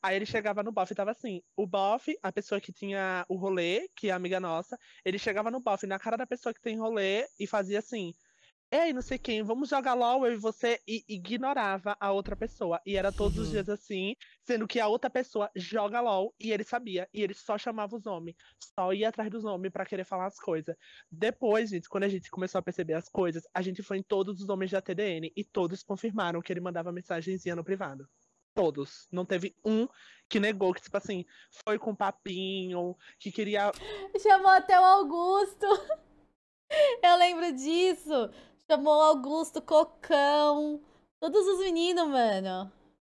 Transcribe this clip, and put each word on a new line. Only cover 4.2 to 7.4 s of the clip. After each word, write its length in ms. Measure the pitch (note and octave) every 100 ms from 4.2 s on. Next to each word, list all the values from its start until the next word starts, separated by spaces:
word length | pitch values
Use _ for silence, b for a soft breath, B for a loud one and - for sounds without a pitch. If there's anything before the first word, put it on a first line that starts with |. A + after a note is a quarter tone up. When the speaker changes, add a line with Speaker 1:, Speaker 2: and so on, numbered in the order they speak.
| F3+ F#3
Speaker 1:
nossa, 380 | F3+ E3 F#3+ B3 b b -
ele 120 | F#3+
chegava 320 | A3+ G3+ G#3+
no 80 | B3+
bofe, 240 | B3 G3 G3
na 120 | F#3+
cara 180 | - A3+
da 80 | B3
pessoa 260 | B3 -
que 80 | A#3
tem 160 | - A3
rolê, 480 | A3 A3+ G3 G3+ C4
e 80 | _